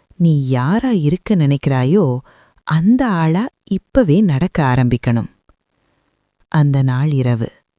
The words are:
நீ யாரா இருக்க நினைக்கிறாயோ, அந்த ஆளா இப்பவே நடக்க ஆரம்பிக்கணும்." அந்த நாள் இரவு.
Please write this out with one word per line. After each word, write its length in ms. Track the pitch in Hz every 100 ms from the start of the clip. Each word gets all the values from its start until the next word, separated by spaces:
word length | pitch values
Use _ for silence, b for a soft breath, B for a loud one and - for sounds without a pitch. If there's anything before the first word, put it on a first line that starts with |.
| _ -
நீ 320 | 170 147 131
யாரா 420 | 127 131 220 262
இருக்க 460 | 208 147 180 - 196
நினைக்கிறாயோ, 800 | 143 143 143 131 127 202 143 123 - b b b
அந்த 440 | b 160 185 254 247
ஆளா 380 | 175 160 175 254 -
இப்பவே 560 | - 190 - 269 190 170
நடக்க 540 | 202 135 180 - 135 127
ஆரம்பிக்கணும்." 540 | 123 120 127 117 - _ _ _ _ _ _ _ _ _ _ _ -
அந்த 340 | 156 143 139
நாள் 280 | 131 127 151
இரவு. 420 | 139 123 117 113 - _